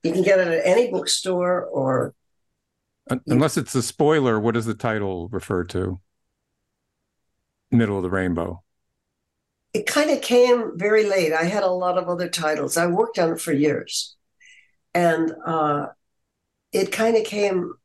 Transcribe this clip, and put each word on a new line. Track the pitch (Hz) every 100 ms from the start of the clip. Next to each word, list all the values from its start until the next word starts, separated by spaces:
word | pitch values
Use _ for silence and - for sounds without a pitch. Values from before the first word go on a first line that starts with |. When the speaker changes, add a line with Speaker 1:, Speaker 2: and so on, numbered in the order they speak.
Speaker 1:
You | 143
can | 175
get | 185 190
it | 175
at | 160 180
any | 202 240
bookstore | 185 147 - 185 180 180 180
or | - 143 131 127 - _ _ _ _ _ _ _ _ _ -
Speaker 2:
Un-, | 127 -
Speaker 1:
you |
Speaker 2:
unless | 123 151 -
it's | 135
a | 131
spoiler, | - - 151 156 131 107
what | 113
does | 113 110
the |
title | 107 123 110 101 90 87
refer | 98 - 92
to? | 87 92 92 92 _ _ _ _ _ _ _ _ _ _ _ _ _ _ _ _ _
Middle | 117 110 98
of |
the | 90
Rainbow. | 95 92 85 87 90 _ _ _ _ _ _ _ _ _ _ _
Speaker 1:
It | - -
kinda | 294 302 269
came | - 247 247 240 214 165
very | 202 214
late. | 208 196 160
I | 160
had | 170 208
a | 190
lot | 180 180 180
of | 175
other | 175 175
titles. | 170 156 151 143 170
I | 175
worked | 180 226 -
on | 165
it | 165
for | -
years. | 143 147 - - - - _ _ _ - - _ _ _
And, | 175 175 160 160 - 170
uh, | 160 151 147 139 - _ _ _ _ _ _ _
it | - 190
kinda | - 220 226
came | 214 208 202 185 175 -